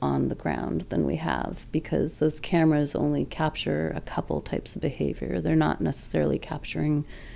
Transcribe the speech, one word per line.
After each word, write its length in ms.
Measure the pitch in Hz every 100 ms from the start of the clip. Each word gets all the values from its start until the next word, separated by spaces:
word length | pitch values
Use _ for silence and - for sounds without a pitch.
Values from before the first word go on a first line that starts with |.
on 280 | 139 139 135
the 60 | 135
ground 460 | - 67 - -
than 220 | - - 71
we 120 | 156
have, 500 | 160 - - - -
because 480 | 156 - 151 156 -
those 200 | 156 151
cameras 560 | - 170 160 147 147 -
only 300 | 147 147 143
capture 680 | - 156 - - 151 160 165
a 60 |
couple 380 | - - - -
types 340 | - - - -
of 60 |
behavior. 600 | - - 147 - - -
They're 140 | 165 160
not 260 | 156 -
necessarily 580 | 160 147 - 160 151 143
capturing 680 | - - - 156 151 147 147 - -